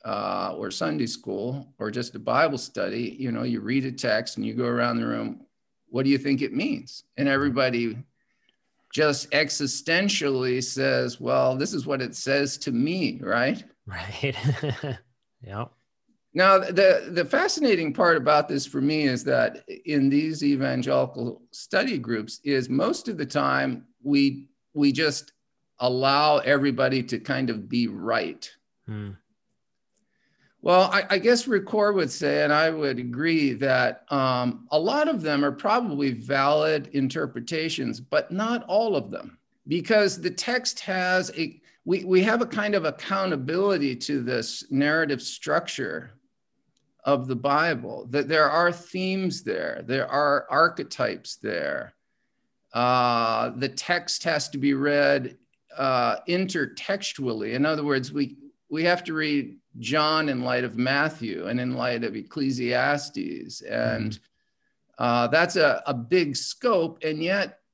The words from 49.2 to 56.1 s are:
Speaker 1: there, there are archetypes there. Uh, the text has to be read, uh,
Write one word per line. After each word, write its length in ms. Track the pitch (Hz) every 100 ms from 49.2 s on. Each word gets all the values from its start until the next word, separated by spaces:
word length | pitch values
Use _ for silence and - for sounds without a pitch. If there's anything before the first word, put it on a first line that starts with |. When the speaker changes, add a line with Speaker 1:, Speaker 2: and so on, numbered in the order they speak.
| 185 -
Speaker 1:
there, 400 | - 92 80 - -
there 220 | 131 120
are 400 | 139 147 143 -
archetypes 840 | 139 170 170 139 - 120 85 - -
there. 580 | 107 87 73 69 - _ _ _ _ _ _ _ _
Uh, 760 | 117 123 127 123 120 113 110 120 123
the 120 | 135
text 540 | 131 - 175 170 -
has 260 | 165 151 143
to 80 | 143
be 160 | 139
read, 640 | 135 143 143 143 143 123 - _ _ _ -
uh, 380 | 135 127 120